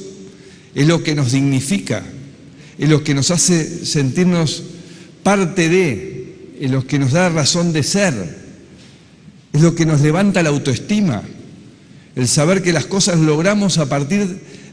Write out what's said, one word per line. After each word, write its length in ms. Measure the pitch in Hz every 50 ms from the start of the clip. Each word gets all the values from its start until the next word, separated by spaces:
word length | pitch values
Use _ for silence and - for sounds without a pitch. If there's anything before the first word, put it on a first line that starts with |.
| - - - - - - - - - - - - - - -
es 140 | 131 143 160
lo 160 | 170 156 -
que 120 | 160 151
nos 160 | 147 139 120
dignifica, 720 | 135 135 139 139 135 131 - - 202 196 - - 117 95 - - - - - - - - - - - - - - - -
es 120 | 143 151
lo 140 | 156 139 151
que 120 | 156 143
nos 160 | 139 131 -
hace 540 | 175 165 - 180 175 165 151 - - - -
sentirnos 800 | - - 156 135 127 120 180 180 180 175 170 160 - - - - - - - - - - - - - - - -
parte 440 | 190 202 202 190 156 - 180 165 160
de, 680 | 175 190 185 151 110 92 - - - - - - - - - - - -
es 80 | 147 131
lo 160 | 131 135 127
que 140 | - 151 139
nos 120 | 139 127
da 180 | 139 175 185 175
razón 440 | 160 160 143 - - 175 175 175 156
de 80 | 156
ser, 560 | 127 - - 202 202 180 131 104 90 78 - - - - - - - - - - - - - - - - - - - - - - - -
es 100 | - 147
lo 120 | 165 170 165
que 140 | 170 165 160
nos 140 | 156 139
levanta 420 | 147 151 151 180 208 202 190 190 165
la 60 | 151
autoestima, 760 | 143 139 - 139 123 113 - - 208 214 202 170 110 95 - - - - - - - - - - - - - - - - - - -
el 120 | 131 127 117
saber 340 | - 151 147 165 196 196
que 120 | - 180 165
las 120 | 151 -
cosas 340 | - 190 202 - 196 175 160
logramos 600 | 156 156 147 151 170 196 214 208 202 185 151 165
a 100 | 151 123
partir 500 | 143 143 143 139 196 208 202 180 185 185 - - - - - -